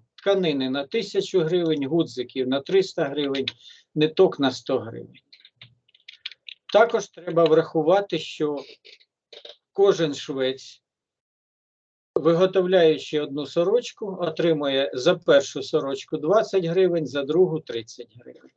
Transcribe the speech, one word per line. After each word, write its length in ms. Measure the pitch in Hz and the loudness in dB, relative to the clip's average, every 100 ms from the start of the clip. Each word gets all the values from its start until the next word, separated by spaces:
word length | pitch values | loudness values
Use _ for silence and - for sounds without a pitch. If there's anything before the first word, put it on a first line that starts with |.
| _ _ 196 | _ _ 0
Тканини 440 | 190 170 139 131 | 0 0 -2 -2
на 160 | 139 139 | -4 -4
тисячу 540 | 226 - 196 190 185 | -6 -4 -4 0 0
гривень, 460 | 156 180 160 147 135 | 0 0 0 0 0
гудзиків 640 | 165 156 127 123 131 127 | 0 0 -4 -6 -4 -2
на 120 | 139 | -2
триста 440 | 156 190 190 - | 2 2 2 -2
гривень, 420 | 139 147 139 135 117 - - - _ | -4 -2 -2 -2 -6 -10 -18 -20 _
ниток 460 | 151 156 170 185 - | -2 0 4 2 4
на 100 | 135 | -2
сто 280 | 123 - 127 | -2 -4 -4
гривень. 420 | 113 113 113 - _ - _ - - _ _ _ - - - - - - - | -4 -12 -16 -20 _ -20 _ -20 -20 _ _ _ -20 -18 -18 -18 -20 -20 2
Також 360 | 202 233 214 - | 4 4 0 -4
треба 360 | - 175 165 | -12 -4 2
врахувати, 720 | 160 160 160 165 151 196 202 160 | 4 4 2 0 2 2 2 -6
що 380 | - - 147 143 - - - - _ _ _ - - - _ | -6 -6 -4 -4 -10 -20 -20 -20 _ _ _ -20 -20 -20 _
кожен 420 | - 196 160 156 | 2 4 4 0
швець, 680 | 135 - 135 131 131 - - _ _ _ _ _ _ _ _ _ _ _ _ _ | -4 -8 -4 -2 -4 -12 -20 _ _ _ _ _ _ _ _ _ _ _ _ _
виготовляючи 1080 | - 151 170 185 190 180 185 160 143 - 151 | -2 2 2 2 2 2 4 4 2 -2 -6
одну 260 | 151 139 135 | -4 -8 -4
сорочку, 720 | 170 175 240 - - 202 175 | -2 0 0 -2 -10 -10 -6
отримує 680 | 170 160 165 147 143 135 139 | -6 -2 0 0 0 -2 -2
за 200 | 127 143 | -2 0
першу 480 | 165 - 143 - 143 | 0 4 4 2 -6
сорочку 540 | - 156 139 135 - 147 | -4 -4 -2 -8 -8 -4
двадцять 480 | 151 214 214 196 | 2 2 2 -2
гривень, 420 | 165 180 185 170 135 | 0 2 2 0 -2
за 160 | 139 | -4
другу 380 | 139 165 175 156 | 0 2 2 0
тридцять 560 | - 117 110 - 120 117 | -6 -10 -10 -16 -20 -20
гривень. 340 | 127 113 - | -20 -20 -20